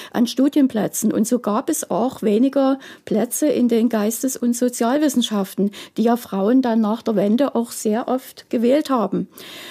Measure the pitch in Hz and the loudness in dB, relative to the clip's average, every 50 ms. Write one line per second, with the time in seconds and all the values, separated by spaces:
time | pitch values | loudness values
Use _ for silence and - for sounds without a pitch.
0 | - - - 220 247 233 - - 262 294 - 302 269 262 - 214 185 156 - - | -14 -6 0 0 0 0 2 2 2 2 4 2 2 2 2 0 -2 -2 -2 -2
1 | - 220 - 202 214 - 247 240 240 220 202 233 - - 302 - - - - 202 | -2 0 0 0 0 0 0 0 0 -2 -2 -2 -2 -2 -4 -4 -4 -4 -2 0
2 | 233 262 - - 196 220 202 226 262 269 269 277 269 269 269 269 - - - - | 0 -2 -2 -2 -2 0 2 2 2 2 2 2 2 2 2 0 -4 -12 -20 -20
3 | _ - - 214 226 240 - - 302 294 - 233 247 233 240 220 226 240 226 214 | _ -2 -2 -2 0 -2 -2 -2 0 0 2 2 2 2 2 2 2 2 0 0
4 | 202 220 226 - - 262 - - 240 240 240 - 254 247 247 - 233 226 269 302 | 0 -2 -2 -2 -4 -4 -4 -2 -2 -2 0 0 -2 -2 0 -2 0 0 2 2
5 | 311 285 - 247 233 - 220 202 196 - - - 190 202 - - - - _ - | 2 2 2 0 0 0 -2 -2 -2 -4 -2 -2 -2 -2 -2 -6 -14 -10 _ 0
6 | 220 233 240 233 - - 190 196 190 214 254 262 254 240 226 226 220 208 220 226 | 2 2 2 0 -2 -4 -4 0 2 4 4 4 4 4 2 2 2 2 0 -2
7 | - 226 220 190 202 208 214 262 285 247 - 233 233 - - - - 220 208 233 | -2 0 0 2 2 2 2 2 2 0 0 -2 -4 -4 -8 -6 -2 -2 -2 0
8 | - - 254 262 - - - - - _ - 240 226 240 269 311 302 - 269 240 | 0 -2 -2 -4 -4 -8 -18 -20 -8 _ -2 0 2 2 2 2 2 0 0 0
9 | 196 - 185 180 180 - _ - - - - - - - | 0 -2 -2 -4 -4 -6 _ -18 -20 -18 -18 -18 -18 -18